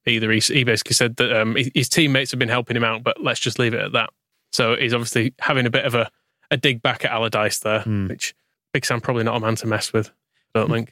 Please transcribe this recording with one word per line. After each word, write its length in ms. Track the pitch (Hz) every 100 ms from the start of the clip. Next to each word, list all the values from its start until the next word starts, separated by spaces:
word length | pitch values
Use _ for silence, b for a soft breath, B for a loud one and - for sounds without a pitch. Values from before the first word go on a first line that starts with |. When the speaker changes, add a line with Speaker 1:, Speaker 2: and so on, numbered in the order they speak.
| -
Speaker 1:
either. 240 | 113 110
He, 80 | 113
he 240 | - -
basically 300 | 123 110 - 120
said 200 | 120 117
that, 180 | 123 113
um, 200 | 110 110
his, 140 | 127
his 160 | - 127
teammates 420 | - 151 135 135
have 80 | 127
been 100 | 120
helping 260 | 123 120 120
him 60 |
out, 200 | 117 113
but 180 | 120 -
let's 160 | 156 117
just 160 | - 107
leave 140 | 120
it 80 | 113
at 100 | 98
that. 160 | 120 110 - _ _ _
So 240 | - 117 120
he's 180 | 131
obviously 400 | 120 117 123 113 -
having 260 | - 139 123
a 40 |
bit 160 | 127 139
of 100 | 117
a, 140 | 113 - _ _ _
a 80 | 139
dig 240 | 143 117
back 240 | 143 110 127
at 60 |
Allardyce 480 | 117 113 107 107 -
there, 220 | 107 107
Speaker 2:
Hmm. 240 | 107 104 95
Speaker 1:
which 280 | - - - _ _ _
Big 100 | 147 -
Sam 140 | 120
probably 240 | - 120
not 140 | 113 117
a 20 |
man 160 | 110 110
to 120 | 110
mess 260 | 107 -
with, 180 | 110 104 _ _ _ _
I 60 | 113
don't 100 | 104
think. 220 | 113 113